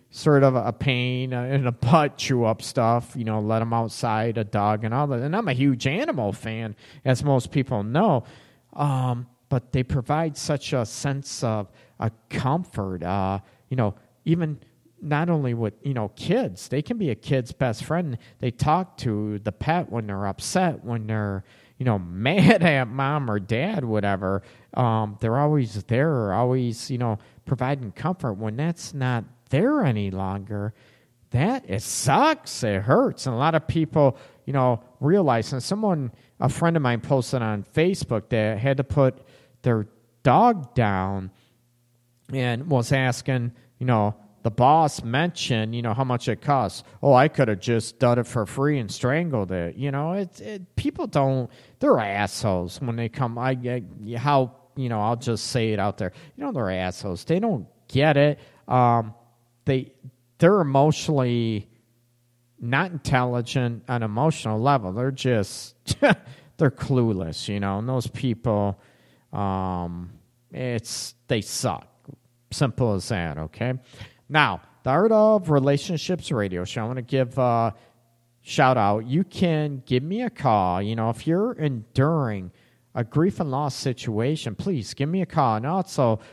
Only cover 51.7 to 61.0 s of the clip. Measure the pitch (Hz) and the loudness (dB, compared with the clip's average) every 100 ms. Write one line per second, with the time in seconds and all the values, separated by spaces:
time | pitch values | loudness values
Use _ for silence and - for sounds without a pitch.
51.7 | _ 294 165 104 98 101 - 113 92 87 | _ 2 4 2 -2 -2 -2 0 0 -2
52.7 | - 123 117 113 - 123 117 131 131 120 | -6 -6 -4 -4 -4 -4 -2 -2 -2 -4
53.7 | 123 92 - 107 117 135 143 127 - _ | -6 -8 -14 -10 -4 2 2 2 -4 _
54.7 | - 131 110 104 120 123 113 - 127 113 | -8 -4 0 0 0 -2 -4 -2 0 0
55.7 | 104 101 - 92 - - - 285 180 101 | 0 -2 -2 -6 -8 -18 -10 -6 -4 -2
56.7 | 92 92 - 101 87 - 170 226 151 - | -2 -4 -6 -6 -6 -2 -2 0 -4 -6
57.7 | _ - 131 151 143 147 143 - _ - | _ -6 0 4 4 4 2 -8 _ -2
58.7 | 127 123 117 110 110 _ _ _ _ - | 2 4 4 0 -10 _ _ _ _ -2
59.7 | 131 123 _ 127 - _ - 165 208 151 | -2 -4 _ -20 -20 _ 4 6 6 4
60.7 | 139 151 151 | 4 4 4